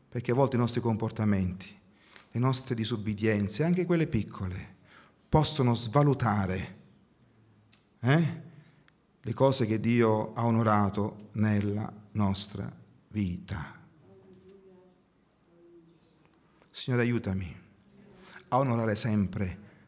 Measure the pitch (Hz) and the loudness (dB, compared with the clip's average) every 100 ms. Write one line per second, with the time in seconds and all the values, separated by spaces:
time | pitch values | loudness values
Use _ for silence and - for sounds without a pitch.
0 | _ 123 123 120 139 120 120 120 117 107 | _ -6 0 2 4 4 0 0 0 0
1 | 110 - 107 98 92 90 - - _ _ | -2 -2 0 2 0 -4 -12 -20 _ _
2 | _ - - 117 127 123 - 113 110 113 | _ -20 -8 -2 0 0 -2 -4 -2 -4
3 | 101 101 110 107 101 - 160 180 175 170 | -4 -2 0 2 0 0 0 0 0 0
4 | 160 113 - - 92 90 - - - - | 0 -2 -4 -8 -8 -8 -12 -18 -20 -20
5 | - _ _ 156 147 - 123 117 117 139 | -20 _ _ 2 4 2 2 2 2 4
6 | 147 131 117 104 95 92 - - - _ | 4 4 2 2 0 -2 -6 -14 -20 _
7 | _ _ _ _ _ _ _ - _ _ | _ _ _ _ _ _ _ -20 _ _
8 | 120 156 160 - - - - _ _ _ | 2 4 2 -2 -12 -20 -20 _ _ _
9 | _ _ - 110 135 131 107 110 107 120 | _ _ -6 2 2 4 0 0 2 4
10 | 113 107 110 - 117 113 110 107 98 104 | 4 2 -2 -2 0 2 4 4 2 0
11 | 101 - - 110 107 104 101 104 - - | -4 -6 -8 -2 0 2 0 -4 -6 -12
12 | - 107 101 95 - 101 - - - _ | -10 -2 0 0 -6 -8 -12 -14 -20 _
13 | _ 107 95 87 - 95 69 - - _ | _ -4 -4 -4 -8 -10 -10 -16 -20 _
14 | - - - - 185 196 190 185 185 180 | -20 -20 -20 -20 -20 -20 -20 -20 -20 _
15 | _ _ _ _ 170 170 170 170 170 160 | _ _ _ _ _ _ -20 -20 -20 _
16 | 160 _ _ _ _ _ _ - - 123 | _ _ _ _ _ _ _ -10 -2 0
17 | 120 117 101 95 87 - - _ _ - | 2 0 -2 -4 -6 -12 -20 _ _ -20
18 | - - - - - 123 135 117 113 104 | -20 -20 -20 -20 -2 0 2 0 0 -2
19 | 117 107 95 101 95 - - - | 0 0 0 -2 -6 -8 -16 -20